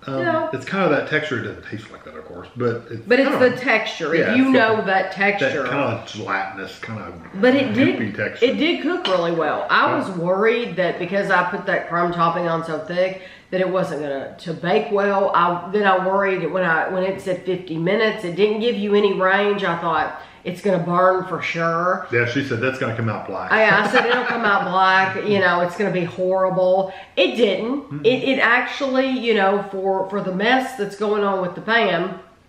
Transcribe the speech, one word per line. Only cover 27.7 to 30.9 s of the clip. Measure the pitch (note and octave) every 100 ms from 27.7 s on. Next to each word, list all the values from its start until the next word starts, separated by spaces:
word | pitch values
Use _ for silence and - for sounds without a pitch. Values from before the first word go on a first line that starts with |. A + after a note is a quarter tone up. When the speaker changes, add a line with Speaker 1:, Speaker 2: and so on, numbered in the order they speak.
| C#4+ -
Speaker 1:
Mm-mm. | C#3+ F#3+
Speaker 2:
It, | B3+ B3+
it | C4
actually, | A3 B3 B3+ - C#4 B3+ C4+
you | B3+ A#3 G#3
know, | G3 G3+ G3
for, | F#3+ F#3+ F#3+ F#3+
for | G3+
the | F#3
mess | F#3 G#3+ C4 B3+ -
that's | G3